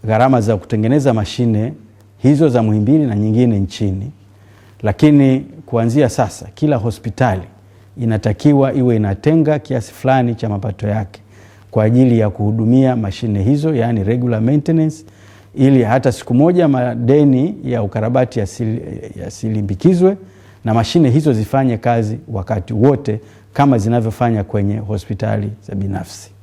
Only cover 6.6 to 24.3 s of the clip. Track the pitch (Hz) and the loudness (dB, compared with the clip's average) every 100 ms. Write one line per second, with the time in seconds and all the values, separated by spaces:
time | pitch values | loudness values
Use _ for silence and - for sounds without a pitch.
6.6 | 151 131 110 101 113 - 127 95 85 - | -2 0 -2 -6 -10 -2 0 0 -8 -20
7.6 | _ _ _ - 117 107 110 101 147 143 | _ _ _ -6 -2 -2 -2 2 2 4
8.6 | 135 139 123 113 101 95 151 160 156 151 | 2 0 0 0 0 -2 0 2 2 -2
9.6 | - 131 - - 135 131 120 113 113 101 | -2 -6 -6 -6 0 0 0 -4 -6 -6
10.6 | 104 95 107 107 101 - - - - - | -6 -6 -4 -4 -6 -14 -20 -20 -20 -20
11.6 | - 110 110 123 131 117 107 92 104 113 | -4 0 2 4 4 2 0 -2 -4 0
12.6 | 110 127 131 120 104 - 117 101 98 143 | 2 2 2 0 -4 -6 -4 -2 0 0
13.6 | 156 139 117 113 98 123 123 113 113 147 | 0 -2 -2 -2 -2 -2 0 0 0 0
14.6 | 143 160 156 156 - _ - - - - | 0 0 0 -4 -20 _ -20 -20 -16 0
15.6 | 135 135 113 127 131 - - 123 156 180 | 4 4 2 2 0 -4 -2 2 4 4
16.6 | 160 131 123 117 117 143 143 127 156 208 | 2 0 -2 -2 2 4 4 2 0 -4
17.6 | 131 120 104 113 110 127 127 117 101 - | -6 -4 -4 -4 -2 0 -2 -4 -6 -6
18.6 | 113 110 - - - - - - 113 107 | -6 -6 -8 -14 -14 -14 -14 -10 -6 -4
19.6 | 101 95 170 180 185 196 - - - - | -4 0 2 4 2 0 -12 -20 -20 -10
20.6 | 113 113 107 170 143 135 151 110 104 135 | 0 0 2 2 4 2 2 -2 -2 0
21.6 | 131 110 120 117 107 113 - 107 95 101 | 0 -2 -2 -2 -2 -8 -10 -10 -6 -6
22.6 | - 113 127 139 - 104 - - _ - | -4 2 2 2 -4 -8 -10 -20 _ 0
23.6 | 139 120 104 120 110 - 120 | 2 2 2 0 -2 -2 -2